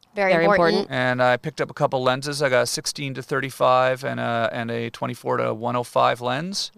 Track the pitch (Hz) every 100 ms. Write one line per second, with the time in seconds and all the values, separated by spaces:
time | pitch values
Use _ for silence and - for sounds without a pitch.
0 | _ 208 190 170 170 196 170 190 - 135
1 | 127 127 123 123 160 - 143 - 143 135
2 | 127 131 143 143 143 123 120 - - -
3 | 139 127 127 139 131 - 131 127 127 131
4 | 135 123 120 117 113 123 117 117 117 -
5 | 123 120 127 123 120 113 120 123 120 127
6 | 123 123 120 131 175 202 -